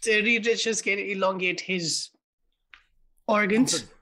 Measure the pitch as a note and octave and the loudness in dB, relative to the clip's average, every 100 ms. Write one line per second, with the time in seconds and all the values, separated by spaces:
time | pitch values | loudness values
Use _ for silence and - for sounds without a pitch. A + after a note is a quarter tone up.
0 | A3+ G#3+ G#3+ A#3 A3+ A3+ A3+ G#3+ G3+ G3 | 0 2 2 2 2 0 0 -2 -2 -2
1 | G3 G3 F#3+ F#3+ F#3 F3 - F#3 D#3+ - | -4 -2 -2 0 -4 -4 -4 -4 -4 -6
2 | - _ _ _ _ _ _ - _ _ | -8 _ _ _ _ _ _ -20 _ _
3 | _ _ - G#3 G#3 A3 C4 D#3 - - | _ _ 0 2 4 4 2 0 -6 -16